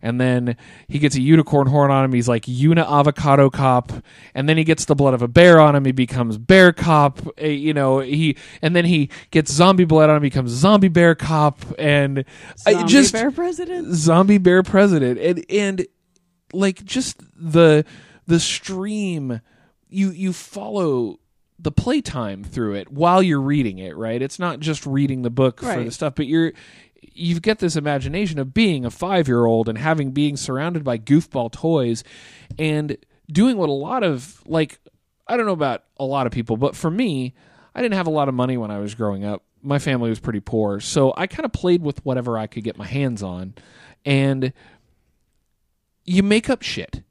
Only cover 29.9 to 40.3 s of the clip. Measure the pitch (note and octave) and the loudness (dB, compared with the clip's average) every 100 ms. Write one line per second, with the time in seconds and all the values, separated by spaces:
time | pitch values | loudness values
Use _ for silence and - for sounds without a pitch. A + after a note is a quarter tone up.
29.9 | D#3+ C3+ C3+ D3 C#3+ - C3 D#3+ E3+ C#3 | -2 -2 -2 -2 -4 -8 -6 -6 -6 -6
30.9 | A#2 A2 D3 - C3+ A#2 - D#3+ E3 A#2+ | -6 2 0 2 -8 -8 -6 -2 0 0
31.9 | A2+ - - - - _ - D#3 D3+ D3+ | -4 -8 -20 -20 -20 _ -6 -4 -4 -6
32.9 | - _ _ _ D#3 A#3 A3+ D#3+ C#3 D#3 | -10 _ _ _ 2 2 2 -2 -4 -6
33.9 | B3+ G3 C3+ B2 - - D#3+ D#3 - _ | -4 -2 -4 -8 -20 -6 -4 -4 -6 _
34.9 | _ _ _ - A#3+ A3 F3 C#3+ A#2 _ | _ _ _ -6 -4 -2 -2 -4 -4 _
35.9 | _ C3+ C#3 B2 A#2+ A2 A2+ C#3 - E3+ | _ -6 -4 -4 -6 -6 -2 -4 -4 -6
36.9 | F3+ B3 C#3 B2+ - _ _ _ - B3 | -4 -4 -4 -8 -12 _ _ _ -6 -4
37.9 | G3 E3 D#3 C#3 B2+ B2+ B2+ A2 G#2 G#2 | -2 -2 -2 -2 -2 -4 -4 -6 -8 -10
38.9 | A2 G#2+ G2 G2+ G#2 _ _ C#3 C#3+ C#3 | -6 -6 -6 -8 -10 _ _ -6 -4 -2
39.9 | B2+ A#2 A2 - | -4 -4 -4 -6